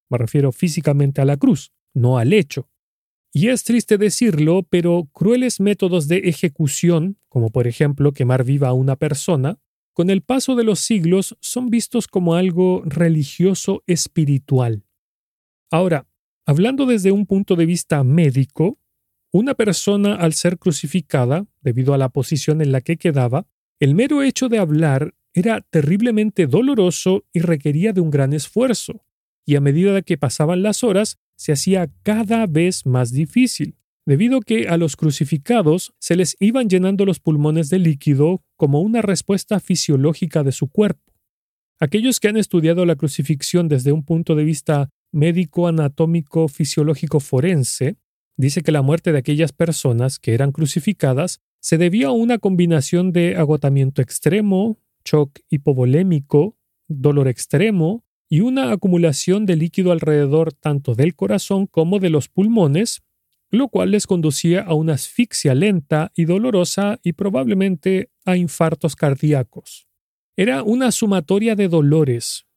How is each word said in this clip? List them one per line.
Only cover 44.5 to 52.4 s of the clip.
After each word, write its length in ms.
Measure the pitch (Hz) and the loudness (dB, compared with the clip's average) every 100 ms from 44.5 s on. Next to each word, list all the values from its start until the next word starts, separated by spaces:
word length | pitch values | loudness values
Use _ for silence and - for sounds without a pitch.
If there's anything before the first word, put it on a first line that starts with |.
| 151 - 147 139 _ _ | -2 -2 -2 -2 _ _
médico, 560 | 147 165 175 175 - 175 | 0 2 0 -2 -2 0
anatómico, 800 | 160 143 143 160 170 - 165 160 | 0 -2 0 0 0 -2 -2 -2
fisiológico, 720 | - 147 - 147 143 151 151 | -2 -2 0 -2 -2 -2 -2
forense, 760 | - 131 170 160 127 - 131 220 _ _ _ - | 0 -2 0 0 -2 -4 -6 -6 _ _ _ -4
dice 240 | 135 175 | -2 0
que 100 | 160 | 0
la 100 | 151 | 0
muerte 300 | 135 165 180 | 2 0 0
de 60 | 147 | 0
aquellas 340 | 127 147 160 | 0 0 -2
personas 680 | - 170 156 135 117 131 - | -2 -4 0 -2 0 -2 -4
que 140 | - | -2
eran 200 | 117 139 | 0 0
crucificadas 880 | 139 147 170 - 190 139 131 180 - _ _ | 0 -2 -2 -4 -2 -2 0 -4 -8 _ _
se 180 | - 160 | -2 0
debió 320 | 175 208 269 | 2 2 0
a 40 | |
una 240 | 233 233 | 0 0
combinación 720 | 233 | 0